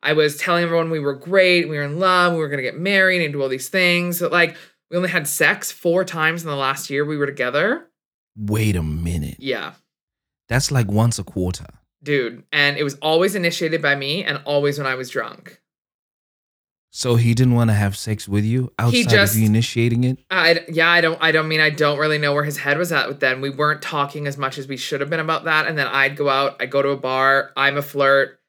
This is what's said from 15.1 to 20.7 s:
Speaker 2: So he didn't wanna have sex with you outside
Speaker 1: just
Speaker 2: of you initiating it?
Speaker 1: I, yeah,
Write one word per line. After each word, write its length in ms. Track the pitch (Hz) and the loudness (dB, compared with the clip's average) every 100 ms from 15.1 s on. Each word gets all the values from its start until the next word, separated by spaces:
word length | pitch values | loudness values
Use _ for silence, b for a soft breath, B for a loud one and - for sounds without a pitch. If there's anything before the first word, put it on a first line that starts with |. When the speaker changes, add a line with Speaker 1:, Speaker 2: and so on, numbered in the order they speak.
| 139 113 - - - _ _ _ _ _ _ _ _ _ _ _ _ _ - | -6 -8 -12 -20 -20 _ _ _ _ _ _ _ _ _ _ _ _ _ -6
Speaker 2:
So 200 | 127 117 | 2 4
he 180 | 117 | 4
didn't 220 | 117 127 120 | 4 4 4
wanna 180 | 113 | 4
have 240 | 104 101 98 | 2 0 -2
sex 300 | - 107 - | -6 -6 -2
with 180 | 101 107 | -2 0
you 260 | 123 127 - | -2 -2 -2
outside 320 | 120 175 208 | 0 2 4
Speaker 1:
just 240 | 107 101 | 4 4
Speaker 2:
of 60 | 107 | 4
you 80 | 110 | 4
initiating 560 | 110 117 117 117 117 | 4 2 0 0 2
it? 160 | 127 131 _ | 0 -2 _
Speaker 1:
I, 340 | 185 165 165 | 0 2 2
yeah, 200 | 165 | 0